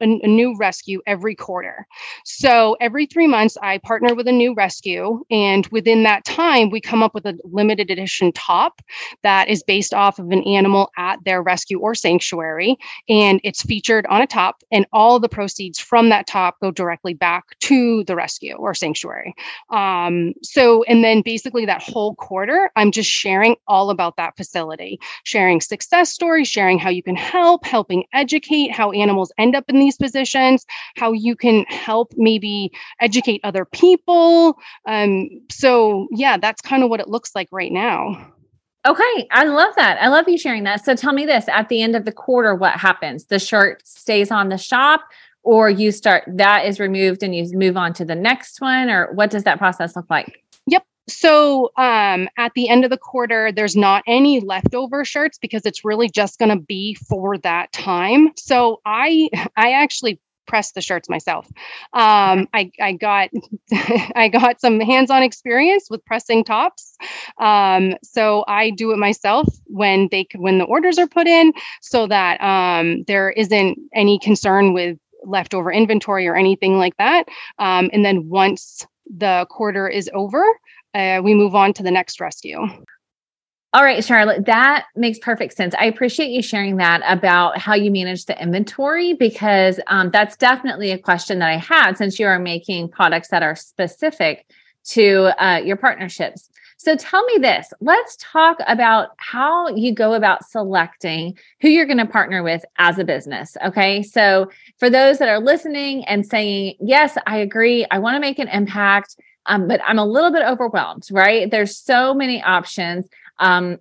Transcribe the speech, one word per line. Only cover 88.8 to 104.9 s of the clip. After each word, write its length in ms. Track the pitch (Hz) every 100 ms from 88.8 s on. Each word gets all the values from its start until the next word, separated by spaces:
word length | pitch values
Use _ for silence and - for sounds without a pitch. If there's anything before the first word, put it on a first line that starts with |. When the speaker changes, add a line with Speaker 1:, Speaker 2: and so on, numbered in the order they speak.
| 277 330 349
Speaker 2:
because, 640 | 320 226 220 214 196 190 185 -
um, 240 | 196 180
that's 260 | 208 208 -
definitely 540 | 247 262 269 190 202
a 80 | 185
question 400 | 190 175 - 190
that 100 | 170
I 80 | 160
had, 400 | 165 - 214 190
since 220 | 202 196
you 80 | 208
are 140 | 185
making 480 | 180 170 170 180 170
products 400 | - 180 165 165
that 160 | 175
are 100 | 156
specific 920 | 160 - - 175 - 311 302 160 147 _ _ _ _ -
to, 440 | - 208 196 190 -
uh, 180 | 190 175
your 180 | 175 202
partnerships. 720 | 262 - 185 - 170 - - _ _ _
So 180 | - 311
tell 260 | - 381 494
me 120 | 440
this, 340 | 254 175 - -
let's 360 | 240 381 466 -
talk 400 | - 320 320 330 -
about 440 | 233 233 220 - -
how 500 | - 240 277 339 339
you 260 | 214 240
go 200 | 214 220
about 300 | 226 208 - -
selecting 920 | 226 196 190 165 _ 175 160 165 190 _ _
who 80 | 311
you're 180 | 320 285
gonna 200 | 254 220
partner 360 | 220 185 185
with 220 | 170 165 - -
as 200 | 175 180
a 60 |
business, 520 | 175 143 147 120 156 -
okay? 380 | 190 196 190 202
So 460 | 208 233 202 190 190 - _ -
for 120 | 247